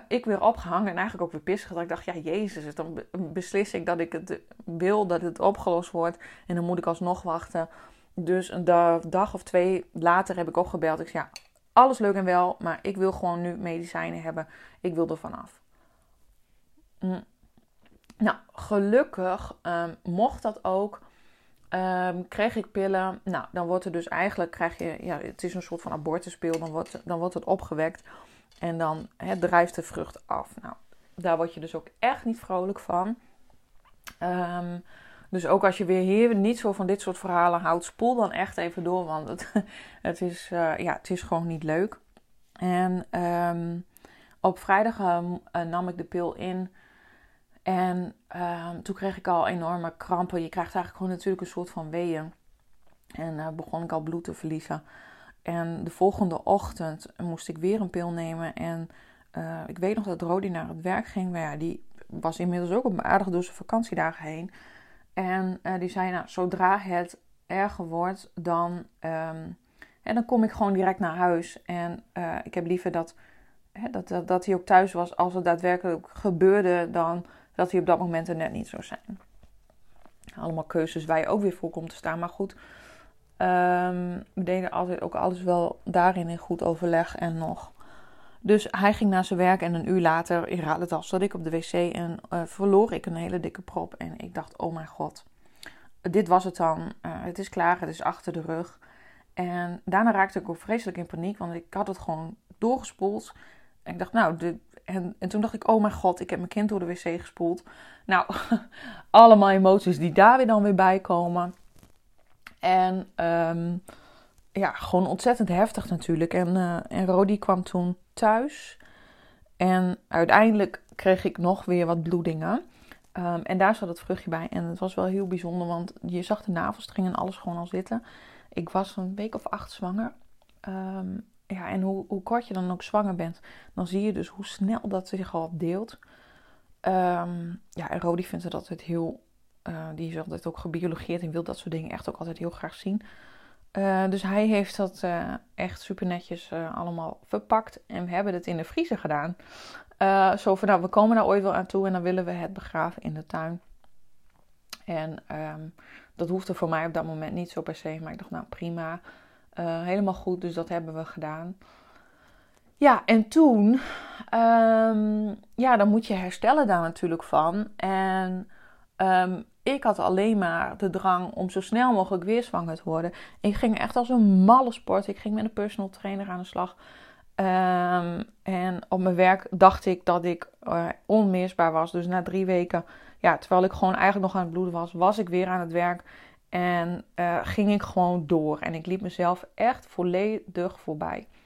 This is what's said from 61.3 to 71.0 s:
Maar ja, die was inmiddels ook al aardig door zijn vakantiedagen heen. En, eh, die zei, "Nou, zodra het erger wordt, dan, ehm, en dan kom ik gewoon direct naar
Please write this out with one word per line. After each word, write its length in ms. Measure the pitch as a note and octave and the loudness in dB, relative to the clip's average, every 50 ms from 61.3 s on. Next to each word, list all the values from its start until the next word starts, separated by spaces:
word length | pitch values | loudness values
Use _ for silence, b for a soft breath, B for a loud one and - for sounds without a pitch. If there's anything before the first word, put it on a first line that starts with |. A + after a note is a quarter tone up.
Maar 100 | F3+ E3+ | -4 -4
ja, 140 | D#3+ D3+ C#3+ | -6 -6 -6
die 300 | D3 D#3+ E3 - - - - - - - - | -6 -6 -6 -6 -8 -12 -16 -18 -18 -16 -14
was 320 | - - - E3 E3 - | -12 -6 -6 -6 -4 -2
inmiddels 320 | F3+ F3+ F3 F3 F3 E3+ | -2 -2 -2 -2 -2 -2
ook 120 | F#3 A#3 C4 | -2 0 0
al 180 | B3 F#3+ E3 | 0 -2 -2
aardig 260 | - - F3+ G3 G3 F#3+ | 2 2 2 2 2 2
door 160 | F3 F3 F3+ | -2 -2 -2
zijn 120 | - - | -4 -10
vakantiedagen 680 | - - - - A3+ A#3 - F#3 F3 D#3+ D#3+ E3 - D#3+ | -14 -6 -2 -2 -2 -2 -2 -2 -2 -2 -2 -4 -6 -10
heen. 260 | D#3 D#3+ D#3+ E3+ F#3 B B B B B B B B B B B B _ | -10 -10 -10 -10 -12 B B B B B B B B B B B B _
En, 460 | - F#3+ F#3 F#3 F#3+ F#3+ F#3 F#3 - | -4 -2 -2 -2 0 -2 -2 -4 -4
eh, 180 | - F3 F#3+ F3+ | -6 -6 -4 -4
die 100 | F3 F3+ | -4 -4
zei, 220 | - G3 F#3 F#3 | -2 -2 -2 -2
"Nou, 160 | F3+ E3+ D#3+ - | -2 -4 -6 -6
zodra 500 | - - F3+ F3+ F3+ F#3 F#3 F3+ G3 G#3 | -4 -2 -2 -2 0 2 4 4 4 4
het 400 | G3 F#3+ F3+ F3 F3 F3 - - _ _ _ _ _ _ | 0 -2 -2 -2 -2 -4 -8 -18 _ _ _ _ _ _
erger 400 | F3 F#3+ G3 G#3 - - F3 E3 | -2 -2 -2 -2 -2 -6 -8 -6
wordt, 440 | E3 E3+ F3 F#3 F#3+ F#3+ - - _ | -4 -2 -2 -2 -4 -6 -12 -16 _
dan, 500 | - E3 F3 E3+ E3+ E3+ F3 F3 F3 - - _ _ | -8 -2 0 0 0 0 -2 -4 -8 -10 -14 _ _
ehm, 480 | - D#3+ E3 D#3+ D#3+ D#3+ D#3+ D#3+ D#3+ E3+ F3 - b b b b b b b b b | -8 -6 -6 -4 -6 -6 -8 -10 -12 -12 -14 -16 b b b b b b b b b
en 120 | - A3 | -2 0
dan 100 | A#3+ A3+ | 0 2
kom 180 | - B3+ A#3 A3 | 2 4 4 4
ik 80 | G#3+ | 4
gewoon 220 | - - A3 G3 G3 | 2 0 0 2 2
direct 260 | F#3 F#3 F#3+ F#3 | 4 2 2 2
naar 160 | - | 0